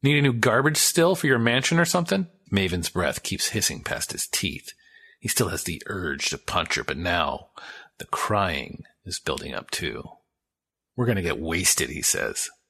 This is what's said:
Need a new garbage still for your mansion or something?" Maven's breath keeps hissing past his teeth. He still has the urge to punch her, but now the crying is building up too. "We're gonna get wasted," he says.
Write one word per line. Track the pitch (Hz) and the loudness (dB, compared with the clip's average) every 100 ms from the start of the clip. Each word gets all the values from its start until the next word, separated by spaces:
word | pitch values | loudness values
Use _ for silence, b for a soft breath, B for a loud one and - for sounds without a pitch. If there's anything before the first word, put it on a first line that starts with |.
Need | 139 143 | 6 6
a | |
new | 143 | 4
garbage | 120 123 113 139 151 | 4 4 6 4 2
still | - - 165 185 | 2 4 4 4
for | 147 | 4
your | 127 | 4
mansion | 117 123 131 170 | 4 2 2 2
or | 170 | 4
something?" | 180 170 196 180 _ _ | 2 2 0 -2 _ _
Maven's | 98 95 90 82 | 2 2 0 -2
breath | 90 82 - | 0 0 -2
keeps | - 95 - | -6 -4 -2
hissing | 110 - 78 | 0 -2 -4
past | - - - | -6 -4 -4
his | - - | -6 -4
teeth. | - 87 73 - - b b b b | -2 -2 -4 -14 -20 b b b b
He | 123 | -4
still | - 104 | 0 0
has | 92 | 0
the | - 80 - | -6 -8 -6
urge | - 87 69 - | -6 -4 -2 -4
to | 73 | -4
punch | - 92 82 | -2 -2 0
her, | - | -2
but | - 71 | -2 -4
now | 87 87 73 - - - B B B _ | 0 0 0 -2 -10 -18 B B B _
the | |
crying | - - - 104 95 73 62 - - _ - | -6 -4 0 2 2 -2 -6 -12 -18 _ -10
is | 90 | -8
building | - 67 - | -4 -4 -4
up | - - | -10 -6
too. | - 78 - - - _ _ _ _ _ _ _ | -6 -4 -6 -12 -18 _ _ _ _ _ _ _
"We're | - 120 | -2 0
gonna | 104 | 2
get | 85 - | 0 -2
wasted," | 82 82 92 - 73 | -2 0 2 0 -2
he | 78 | -2
says. | - - 57 - - _ | -2 0 -2 -4 -8 _